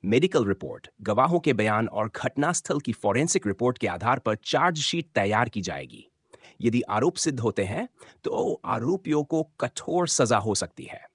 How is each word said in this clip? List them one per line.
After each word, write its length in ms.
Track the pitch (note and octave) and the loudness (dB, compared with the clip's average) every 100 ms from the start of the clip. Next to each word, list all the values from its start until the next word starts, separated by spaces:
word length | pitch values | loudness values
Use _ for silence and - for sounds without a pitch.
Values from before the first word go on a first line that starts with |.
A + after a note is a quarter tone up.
| F#2 | 4
मेडिकल 400 | A#2 F3+ D3+ G2+ | 4 4 2 2
रिपोर्ट, 420 | G2 C#2 - - _ | 0 -4 -12 -16 _
गवाहों 380 | G#2 G#2 C3+ E3+ | -2 2 4 4
के 140 | D#3 | 2
बयान 340 | A2+ G#2+ G#2+ A2 | 2 2 2 0
और 240 | G2+ A2 - | -2 -4 -2
घटनास्थल 640 | C3 - D3 F3 - D3 | -4 0 0 0 -2 -4
की 120 | C3+ | -2
फॉरेंसिक 560 | G#2+ G#2 G2 D#3+ F3 G#2 | -2 0 2 2 0 0
रिपोर्ट 300 | F#2+ B2 A#2+ | 0 0 0
के 100 | G2+ | -4
आधार 320 | F2 A2 C3 | -2 0 0
पर 160 | - G#2+ | 0 -2
चार्जशीट 720 | - C#3 E3+ D#3+ C#3 E3+ D#3 - | -2 2 2 0 -2 -2 -2 -2
तैयार 340 | G2+ G#2 A#2+ | 2 2 0
की 120 | G#2+ | -2
जाएगी। 480 | F#2 C#2 C#2 - - _ _ - - _ | -6 -8 -12 -16 -20 _ _ -20 -20 _
यदि 200 | A#2+ A#2 | 0 0
आरोप 340 | - G#2 C#3+ - | 0 0 0 0
सिद्ध 240 | D#3+ C3+ | -4 0
होते 240 | A2+ - | -2 -2
हैं, 260 | G2 A2+ B3 _ - _ | -2 -4 -6 _ -20 _
तो 380 | - A#4+ - - - | -6 -2 -2 -2 -4
आरोपियों 580 | G#2 B2 F#3 - D3+ | -4 -2 -2 0 -2
को 200 | D3 D#3+ D#3 _ | 0 -2 -4 _
कठोर 480 | B2+ - - F3 E3+ | -6 -6 -4 0 0
सजा 300 | - A#2+ A2 | 2 2 2
हो 180 | G#2 G2 | 2 -2
सकती 280 | F2+ - | -4 -10
है 240 | - - - | -16 -16 -20